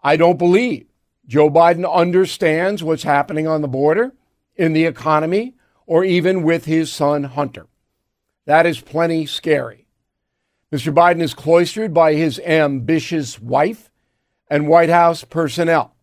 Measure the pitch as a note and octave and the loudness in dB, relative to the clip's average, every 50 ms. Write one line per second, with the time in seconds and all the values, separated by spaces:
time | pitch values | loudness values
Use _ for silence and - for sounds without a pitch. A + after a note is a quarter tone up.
0 | - C#3+ D3+ D#3 E3 E3+ F3 C#3 E3+ F3 F3+ G3+ B3 B3 D#3+ - - _ _ _ | 0 0 2 2 2 2 2 2 2 2 2 2 2 0 -6 -8 -12 _ _ _
1 | _ _ _ _ _ - A2+ C#3+ D3+ D3+ C#3+ E3 E3+ E3+ F3 E3 F3+ E3+ D#3+ F3+ | _ _ _ _ _ -4 2 2 2 4 4 4 4 4 2 0 -2 -2 0 0
2 | E3+ F3 F3 F#3 F#3+ - - - G#3 D#3+ D#3 D#3+ F3 F#3+ G#3 F#3+ E3 D#3+ D#3+ - | 0 2 2 0 0 0 -2 -2 -2 0 0 0 -2 -2 -4 -4 -4 -4 -4 -4
3 | - D#3 C#3+ C#3+ C#3+ - D#3 D#3 D#3 D#3+ D#3 D#3 D3+ C#3 B2+ C3 C#3+ D3+ D#3+ G3 | -2 0 0 0 0 -2 -4 -4 -2 -2 -2 -4 -4 -4 -4 0 0 0 2 0
4 | A#3 C4 - _ _ _ _ _ _ _ _ - F3+ D#3+ D#3 D#3 E3 E3 D3+ - | -2 -4 -6 _ _ _ _ _ _ _ _ -2 -2 0 2 0 0 0 -2 -4
5 | - D#3 D#3 D3+ D#3 D#3+ F3+ G#3 A3+ B3+ - _ _ _ _ _ _ - E3 E3 | -4 0 0 0 0 -2 -2 -4 -4 -6 -12 _ _ _ _ _ _ -2 0 0
6 | F#3 F#3+ F3 F3+ D#3 F3+ F#3+ F#3 D#3+ D#3 E3 E3 - D#3 D#3+ D#3+ D#3+ C#3+ - - | 2 2 0 2 2 0 0 0 0 0 -2 -2 -2 -2 -2 -2 -2 -4 -4 -4
7 | D3+ C#3+ D3 D3 C#3+ C3+ B2+ C#3+ C#3+ C3 - - E2 _ _ _ _ _ _ _ | -2 -2 0 -2 -4 -6 -6 -6 -6 -6 -8 -16 -20 _ _ _ _ _ _ _
8 | _ _ _ _ _ _ _ _ _ - D3 D#3+ D#3+ E3+ D#3 A#2+ - _ - D#3+ | _ _ _ _ _ _ _ _ _ 0 2 2 2 2 0 -4 -12 _ -4 -2
9 | E3+ E3+ E3 E3 D#3 C#3+ - - - E3 D#3 C#3 B2+ A#2 G#2 _ _ _ _ _ | -2 0 0 -4 -4 -6 -8 -8 -2 -2 -2 -2 -2 -8 -14 _ _ _ _ _
10 | _ _ _ _ _ _ _ _ _ _ _ _ _ _ - C#3 A#2+ D#3+ C#3+ E3 | _ _ _ _ _ _ _ _ _ _ _ _ _ _ -8 -6 -4 -2 2 4
11 | E3+ F3 F3 E3 E3 C#3+ - - - D3+ E3 E3+ F3 E3+ - G#3+ A3 A3 D#3 - | 4 4 2 0 -2 -6 -6 -8 -2 2 2 2 2 0 -4 -8 -8 -2 2 2
12 | E3 D#3 D3+ D3+ E3 D#3 C3 - E3 F3 D#3 D#3+ D3+ C#3+ C#3+ C3+ A#2+ - D#3+ D#3 | 4 4 2 2 -2 -2 -4 -6 -4 -2 0 2 2 0 -2 -4 -4 -2 -2 -2
13 | - - E3+ D#3+ C#3+ A#2+ - - G#2+ A#2+ B2+ C3+ D3+ F#3+ A3+ - _ _ _ _ | -2 -4 -6 -6 -6 -8 -12 -16 -10 -4 0 0 0 0 -2 -8 _ _ _ _
14 | _ _ _ _ _ _ _ _ _ _ D3+ D3 D3 D3+ D#3+ E3+ E3+ E3 E3+ E3+ | _ _ _ _ _ _ _ _ _ _ -4 -4 0 4 4 4 6 6 4 4
15 | E3+ E3+ E3+ - - _ - E3 E3 C#3+ B2 E3 F3 E3 E3 D#3 A#2+ - _ _ | 4 2 0 -2 -10 _ -6 -4 -4 -4 -2 -4 -2 0 0 0 -2 -4 _ _